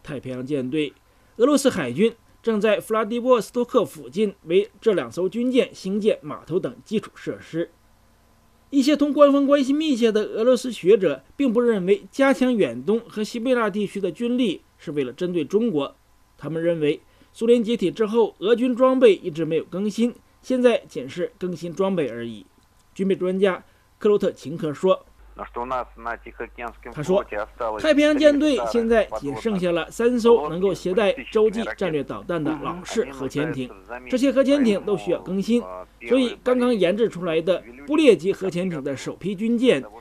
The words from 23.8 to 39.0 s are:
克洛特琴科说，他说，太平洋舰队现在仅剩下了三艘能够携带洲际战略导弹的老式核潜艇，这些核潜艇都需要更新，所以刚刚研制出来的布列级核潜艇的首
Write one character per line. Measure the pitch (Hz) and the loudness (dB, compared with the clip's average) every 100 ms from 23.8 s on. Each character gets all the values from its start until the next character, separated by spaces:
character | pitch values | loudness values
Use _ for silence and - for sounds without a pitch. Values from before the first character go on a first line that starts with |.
| _ - | _ -2
克 | 214 | 2
洛 | 208 | 2
特 | 190 | 2
琴 | - 135 160 | -4 -10 -6
科 | 156 | -6
说， | 143 190 185 - _ - | -2 0 0 -2 _ -20
他 | - 104 120 123 127 113 117 117 113 117 - 113 - 120 - - 151 | -16 -12 -8 -6 -6 -8 -10 -10 -10 -12 -14 -14 -12 -14 -14 -14 -10
说， | 147 190 - 104 110 - 113 107 | -2 -2 -2 -8 -8 -6 -6 -2
太 | 311 | 0
平 | 285 | 2
洋 | 294 294 | 2 4
舰 | 302 285 | 4 4
队 | 302 254 226 | 2 0 0
现 | 233 226 | 0 2
在 | 226 190 110 | 2 2 -4
仅 | 143 175 | -8 -6
剩 | 226 196 | -4 -2
下 | 175 | 0
了 | 170 156 | -2 -4
三 | - 233 247 | -2 0 4
艘 | 226 240 151 | 6 6 4
能 | 170 | -2
够 | 196 | -2
携 | 160 180 | -2 -2
带 | 185 202 - - | 0 0 0 -2
洲 | 220 220 | 2 2
际 | 208 214 220 | 0 -6 -4
战 | 185 | -4
略 | 151 | -4
导 | 135 110 | -6 -10
弹 | 107 170 | -6 -4
的 | 147 156 | -4 -4
老 | 135 175 | -6 -8
式 | 175 226 139 | -6 -4 -4
核 | 135 135 | -6 -6
潜 | 143 143 | -4 -4
艇， | 117 123 98 95 120 127 | -4 -8 -12 -14 -14 -4
这 | 247 | 0
些 | 277 | 2
核 | 247 | 2
潜 | 262 294 | 2 4
艇 | 233 196 | 2 0
都 | 180 190 | -2 -4
需 | 175 | -2
要 | 165 | -4
更 | - 190 | -4 -6
新， | 190 240 92 92 90 - 117 | 0 -2 -2 -14 -16 -12 0
所 | 262 | 0
以 | 247 - | 0 -4
刚 | - 254 | -2 0
刚 | 247 | 0
研 | 226 196 | 2 2
制 | 214 220 | 2 -2
出 | 175 | -2
来 | 180 160 | -2 -2
的 | 165 170 117 123 143 | 0 -2 -2 -16 -2
布 | 311 | 4
列 | 294 | 6
级 | 170 180 | 6 2
核 | 170 190 | -4 -4
潜 | 170 185 | -4 -4
艇 | 160 | -6
的 | 139 | -6
首 | 135 | -8